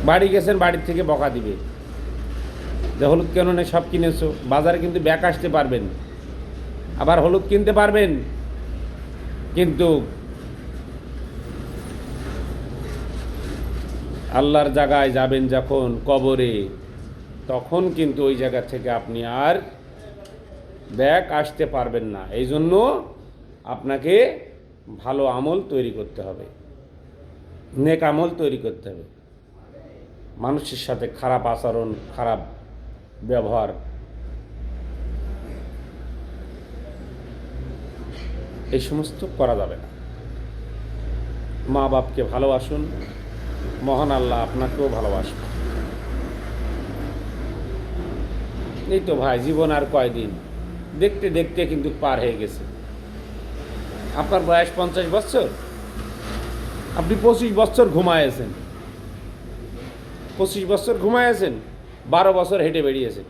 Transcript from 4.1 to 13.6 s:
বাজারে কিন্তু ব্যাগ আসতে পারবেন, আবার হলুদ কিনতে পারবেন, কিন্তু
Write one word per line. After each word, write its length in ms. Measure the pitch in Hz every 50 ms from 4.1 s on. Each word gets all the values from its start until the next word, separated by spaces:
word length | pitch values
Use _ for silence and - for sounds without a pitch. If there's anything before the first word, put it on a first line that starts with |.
| 160 - 165 156 151 - -
বাজারে 340 | 123 131 147 151 170 170 170
কিন্তু 220 | 165 185 165 180
ব্যাগ 240 | 151 156 160 160 175
আসতে 240 | 175 160 170 - 165
পারবেন, 340 | 147 151 143 131 127 117 101 92 - - - - - - - - - - - - - - - - - - - - - -
আবার 220 | 131 147 170 170
হলুদ 220 | 147 175 180 190 190 -
কিনতে 240 | 202 202 208 208
পারবেন, 440 | 202 208 208 208 202 214 202 180 151 127 120 - - - - - - - - - - - - - - - - - - - - - - - - - -
কিন্তু 460 | 165 180 165 151 131 175 165 156 139 110 - - - - - - - - - - - - - - - - - - - - - - - - - - - - - - - - - - - - - - - - - - - - - - - - - - - - - - - - - - - - - - - - - - - - - - -